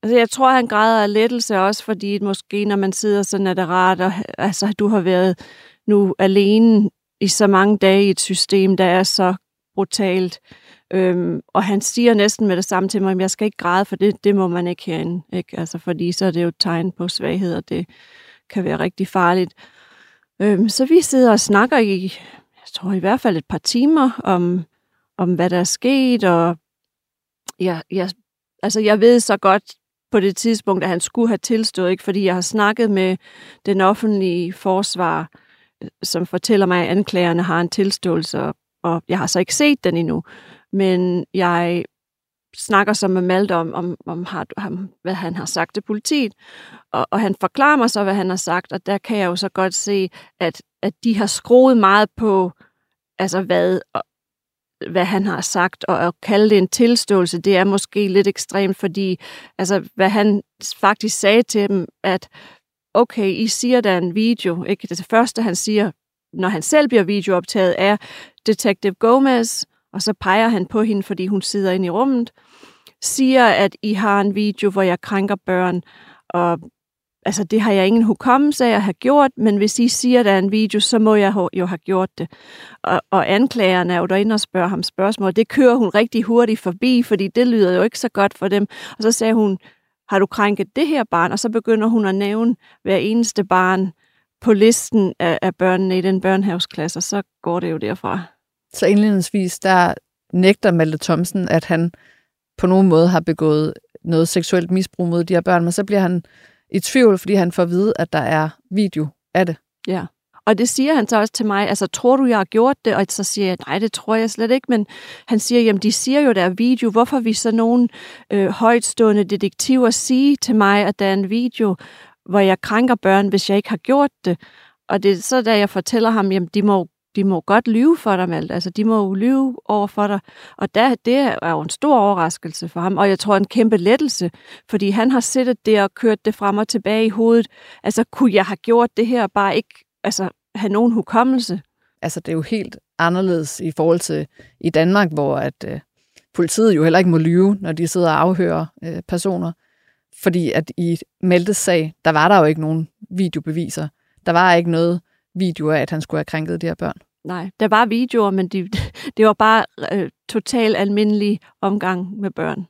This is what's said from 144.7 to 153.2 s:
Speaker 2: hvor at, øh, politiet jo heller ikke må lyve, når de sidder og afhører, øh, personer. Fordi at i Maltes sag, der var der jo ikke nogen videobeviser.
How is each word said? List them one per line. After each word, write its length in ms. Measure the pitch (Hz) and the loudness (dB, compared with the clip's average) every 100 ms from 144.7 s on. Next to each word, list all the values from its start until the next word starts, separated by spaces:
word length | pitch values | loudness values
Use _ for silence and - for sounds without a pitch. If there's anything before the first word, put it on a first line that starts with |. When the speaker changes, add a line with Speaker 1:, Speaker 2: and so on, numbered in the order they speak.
| 160 165 202 190 | 0 2 2 0
Speaker 2:
hvor 260 | 151 143 139 | 0 -2 -2
at, 280 | 135 - - | -6 -8 -12
øh, 120 | 139 - _ _ _ _ | -12 -14 _ _ _ _
politiet 420 | - 165 - 220 170 | -4 -2 2 4 4
jo 80 | |
heller 160 | 160 165 | 4 4
ikke 120 | 180 | 4
må 60 | 165 | 2
lyve, 400 | 160 175 190 202 | 2 4 4 2
når 100 | 185 | -4
de 160 | 160 170 | -4 -4
sidder 220 | 185 175 | 0 0
og 120 | 151 | 2
afhører, 440 | 165 175 175 160 160 _ | 2 0 0 -2 -6 _
øh, 180 | 165 165 - | -12 -12 -8
personer. 440 | 175 196 180 170 170 _ _ _ _ _ _ | -6 -4 -4 -6 -8 _ _ _ _ _ _
Fordi 280 | - 180 160 | -2 0 0
at 200 | - 156 - | -2 -4 -4
i 200 | 170 170 - _ | -4 -4 -8 _
Maltes 360 | 185 180 180 202 | 0 2 2 -2
sag, 360 | - 175 156 - - | 0 0 -2 -4 0
der 60 | |
var 160 | 156 160 | 2 4
der 100 | 202 | 4
jo 60 | |
ikke 180 | 151 160 | 4 2
nogen 280 | 156 160 160 _ - | -2 -4 -6 _ -14
videobeviser. 800 | 180 | -4